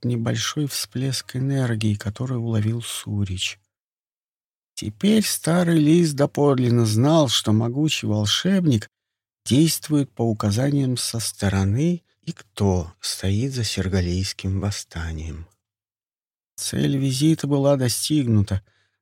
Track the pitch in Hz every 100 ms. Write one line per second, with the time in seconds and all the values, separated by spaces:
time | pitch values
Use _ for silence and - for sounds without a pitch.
0 | 123 120 117 117 - 151 147 - - 127
1 | 135 127 - 127 135 135 123 113 110 104
2 | 101 104 131 123 117 113 107 117 113 -
3 | - 104 101 92 - - _ _ _ _
4 | _ _ _ _ _ _ _ - 107 -
5 | 196 220 202 - - 170 170 165 147 170
6 | 165 139 143 - 143 131 123 120 113 107
7 | 139 160 135 - 110 107 117 127 156 -
8 | 110 107 101 - 180 196 170 110 - _
9 | _ _ _ _ - 127 160 - - 147
10 | 135 - 117 110 107 104 139 143 131 123
11 | - 113 - - 98 98 98 113 165 175
12 | _ _ - - - - 101 90 82 -
13 | - - 92 101 135 131 107 - 90 95
14 | 87 90 98 - 95 95 98 107 - 82
15 | 82 78 80 73 80 _ _ _ _ _
16 | _ _ _ _ _ - - 131 147 139
17 | 135 131 156 156 139 143 139 139 123 -
18 | - 151 120 107 98 95 - _ _ _